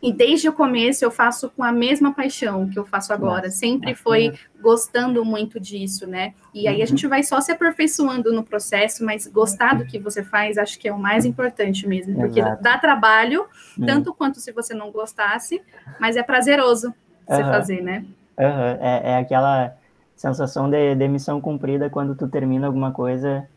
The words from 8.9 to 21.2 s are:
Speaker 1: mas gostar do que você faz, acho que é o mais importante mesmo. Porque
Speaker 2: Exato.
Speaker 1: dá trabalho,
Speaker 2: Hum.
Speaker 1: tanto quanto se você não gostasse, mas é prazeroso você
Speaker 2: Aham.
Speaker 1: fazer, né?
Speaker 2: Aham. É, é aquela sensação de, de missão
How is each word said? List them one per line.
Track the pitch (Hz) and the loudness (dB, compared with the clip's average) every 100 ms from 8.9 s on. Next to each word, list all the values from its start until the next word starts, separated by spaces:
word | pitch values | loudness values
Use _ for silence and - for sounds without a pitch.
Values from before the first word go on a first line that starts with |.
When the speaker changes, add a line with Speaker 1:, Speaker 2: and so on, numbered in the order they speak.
| - | -2
Speaker 1:
mas | 220 214 - | -4 -6 -4
gostar | 208 214 202 247 | 0 2 2 2
do | 285 233 | 2 -2
que | 214 | -8
você | 202 202 | -8 -8
faz, | 196 208 214 214 | -2 0 0 0
acho | 208 - | -2 -4
que | 214 | -6
é | |
o | 202 | -4
mais | 202 220 240 | 0 2 2
importante | 233 247 247 202 190 202 | 0 -4 -2 -2 -2 -2
mesmo. | 185 185 196 | -4 -2 -2
Porque | - 226 | 0 2
Speaker 2:
Exato. | 220 214 | 0 0
Speaker 1:
dá | 220 254 | 0 2
trabalho, | 311 269 220 220 233 302 415 - - - | 4 4 6 6 4 0 -4 -10 -20 -6
Speaker 2:
Hum. | - | 0
Speaker 1:
tanto | 277 285 | 2 0
quanto | 320 277 269 | -2 -4 -4
se | - | -10
você | 226 226 220 | -8 -8 -8
não | 208 | -10
gostasse, | 208 220 - 208 220 - 370 - - - - | -8 -8 -2 -2 -2 -4 -8 -8 -20 -20 -4
mas | 226 233 | -2 0
é | |
prazeroso | 240 262 247 285 254 240 240 - _ _ - | 2 2 4 4 4 2 0 -10 _ _ -2
você | 143 | 0
Speaker 2:
Aham. | 139 | 2
Speaker 1:
fazer, | 127 185 185 | 0 0 -4
né? | 180 190 - - _ - | -4 -6 -8 -18 _ 0
Speaker 2:
Aham. | 135 143 123 123 | 0 2 -2 0
É, | 123 123 - | 0 0 2
é | 127 | 0
aquela | 127 131 135 135 123 - _ _ _ _ | 2 2 2 2 0 -6 _ _ _ _
sensação | 143 135 135 139 139 | -6 -2 -4 -2 0
de, | 147 143 | 2 2
de | 135 139 | 2 0
missão | 139 | 0